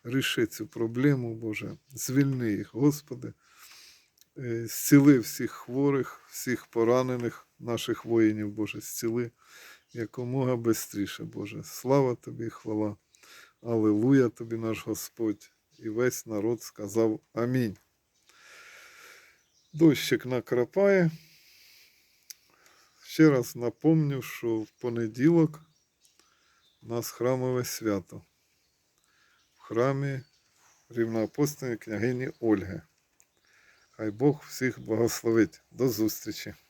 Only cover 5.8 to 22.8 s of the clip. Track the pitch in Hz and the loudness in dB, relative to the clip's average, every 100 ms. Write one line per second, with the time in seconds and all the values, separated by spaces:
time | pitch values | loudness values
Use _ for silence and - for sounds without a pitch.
5.8 | 143 139 120 - - - - 120 - 117 | 0 0 -4 -10 -16 -10 -6 -6 -4 0
6.8 | 113 123 127 123 120 - _ _ 120 117 | 2 2 0 -4 -6 -8 _ _ -8 -6
7.8 | - 117 113 113 110 107 104 104 104 110 | -4 -8 0 4 4 2 -6 -6 -8 -8
8.8 | - - 117 117 120 _ _ - - - | -12 -8 -4 -4 -6 _ _ -20 -20 -20
9.8 | _ 120 110 - 123 131 127 123 117 110 | _ -12 -10 -8 -6 -2 0 0 2 0
10.8 | - 101 98 - 110 - 101 - - - | -2 -6 -6 -6 -12 -10 -10 -10 -14 -8
11.8 | 123 139 131 117 - 120 117 - 110 107 | 2 2 2 -2 -10 -10 -10 -10 -6 -4
12.8 | 107 101 _ _ - - - _ 117 113 | -4 -6 _ _ -20 -20 -20 _ -4 0
13.8 | 107 104 120 139 120 - 117 113 113 101 | 2 4 4 4 4 -2 -8 -6 -4 -6
14.8 | - 104 - - 113 101 - _ _ _ | -6 -8 -10 -4 -2 -2 -10 _ _ _
15.8 | 113 107 123 - - 107 107 120 - - | -8 -2 -2 -2 -6 -4 -2 -4 -8 -12
16.8 | 104 107 113 110 _ - 120 127 113 95 | -4 2 2 0 _ -4 -2 0 -2 -6
17.8 | _ _ _ _ _ _ - - - - | _ _ _ _ _ _ -20 -20 -20 -20
18.8 | - - - - _ _ _ _ _ 151 | -20 -20 -20 -20 _ _ _ _ _ 6
19.8 | 160 131 - 120 123 127 - 123 120 190 | 6 6 0 -2 0 -6 -2 -2 0 2
20.8 | 202 196 165 160 _ _ _ _ _ _ | 4 6 4 0 _ _ _ _ _ _
21.8 | _ _ _ _ _ - _ _ _ _ | _ _ _ _ _ -20 _ _ _ _